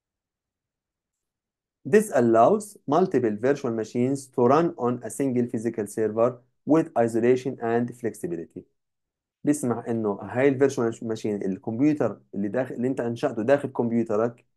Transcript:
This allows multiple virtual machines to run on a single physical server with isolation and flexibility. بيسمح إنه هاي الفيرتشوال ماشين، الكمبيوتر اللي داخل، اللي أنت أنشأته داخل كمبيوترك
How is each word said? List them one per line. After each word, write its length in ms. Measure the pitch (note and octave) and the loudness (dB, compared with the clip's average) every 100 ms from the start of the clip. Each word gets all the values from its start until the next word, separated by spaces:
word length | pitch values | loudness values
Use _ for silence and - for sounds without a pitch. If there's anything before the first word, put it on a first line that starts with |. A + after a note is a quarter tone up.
| _ _ _ _ _ _ _ _ _ _ _ _ _ _ _ _ _ _ C3+ | _ _ _ _ _ _ _ _ _ _ _ _ _ _ _ _ _ _ 2
This 220 | G3+ G#3 | 2 4
allows 640 | C#3+ A#2+ A2+ B2+ G#3 - - - | 2 4 6 6 4 -2 -14 -2
multiple 480 | D3+ F#3 C3+ A#2 G#2 B2 | 2 2 2 0 0 0
virtual 240 | C#3+ B2 | 0 -2
machines 560 | A2+ G#2+ A#2+ B2+ C3+ - | -4 -4 -2 -2 -2 -6
to 220 | - B2 | 0 4
run 260 | D3 E3+ - | 4 2 0
on 260 | B2 B2 | -4 -4
a 60 | - | -8
single 360 | - C#3 B2 A#2+ | -4 -2 0 -2
physical 340 | A#2 A#2 A#2 G2+ | -2 -4 -4 -6
server 460 | - G#2+ A2 A#2+ B2 _ _ - | -2 -2 2 0 0 _ _ 0
with 160 | D#3 D#3+ - | 2 2 0
isolation 580 | A#2 A2+ A#2 B2+ C3+ B2+ | 0 2 4 2 0 -6
and 340 | A#2 A#2 B2 | -2 0 -2
flexibility. 640 | B2 A2+ G#2 F2 E2+ E2 - - _ _ _ _ _ _ _ | -4 -8 -6 -8 -8 -10 -16 -20 _ _ _ _ _ _ _
بيسمح 400 | D3 D3 B2 A#2 A#2+ | -2 0 0 -4 -4
إنه 300 | A#2 G#2 G2 | -2 -2 -4
هاي 260 | G2+ A2+ C#3 | -4 2 2
الفيرتشوال 500 | C3 C#3 C3 A#2 A2 | 4 2 2 -2 -4
ماشين، 400 | A#2 A2 A2 G#2 | -8 -6 -4 -4
الكمبيوتر 760 | F#2+ F#2+ - A2+ D3 D3 A#2+ G2+ _ | -4 -6 -6 0 0 2 -2 -4 _
اللي 140 | G2 G2+ | -6 -4
داخل، 260 | B2 B2+ | -4 -4
اللي 140 | - A#2+ | -4 -4
أنت 120 | C3 | -2
أنشأته 420 | A#2+ A#2 C#3+ A2+ | -4 -4 -4 -2
داخل 260 | A2 C#3 - | 0 0 0
كمبيوترك 800 | B2+ A#2+ A#2 A2+ G#2+ A#2+ A#2+ _ | -4 -2 0 0 0 -2 -4 _